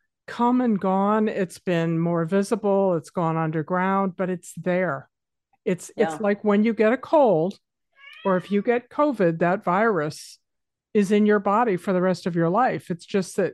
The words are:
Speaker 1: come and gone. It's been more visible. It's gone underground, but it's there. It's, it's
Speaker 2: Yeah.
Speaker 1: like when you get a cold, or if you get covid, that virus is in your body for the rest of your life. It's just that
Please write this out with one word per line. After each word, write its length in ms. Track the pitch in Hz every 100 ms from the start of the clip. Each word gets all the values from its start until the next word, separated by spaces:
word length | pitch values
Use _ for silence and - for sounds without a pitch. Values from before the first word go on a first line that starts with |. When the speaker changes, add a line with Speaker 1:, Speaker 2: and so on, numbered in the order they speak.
| _ _ -
Speaker 1:
come 340 | - 240 247
and 180 | 247 196
gone. 480 | 190 190 202 220 214
It's 320 | - 180 -
been 400 | - 170 165 165
more 260 | 170 170 165
visible. 720 | 196 202 214 202 196 190 170
It's 140 | -
gone 280 | 190 165 160
underground, 760 | 160 160 147 180 190 196 196 170
but 140 | 185
it's 240 | 175 - -
there. 520 | 180 180 180 135 - _ _ _ _ _ -
It's, 240 | 175 - -
it's 160 | 160
Speaker 2:
Yeah. 40 | 156
Speaker 1:
like 240 | 202 208
when 200 | 208 202
you 100 | 220
get 200 | 220 214
a 40 | 254
cold, 600 | - 320 247 160 180 - _ _ _ _ - - 196
or 120 | 185
if 140 | 180
you 100 | 202
get 280 | 220 240 -
covid, 500 | - 294 220 170 165
that 240 | 175 202
virus 760 | - 185 226 180 151 - - - _ _ _ _ _
is 180 | 214 190
in 140 | 208 208
your 140 | 208
body 360 | 202 208 240 180
for 140 | -
the 80 | 180
rest 240 | 185 175 190
of 100 | 170
your 140 | 165
life. 400 | 202 247 160 -
It's 140 | 170 -
just 300 | 202 185 -
that 160 | 170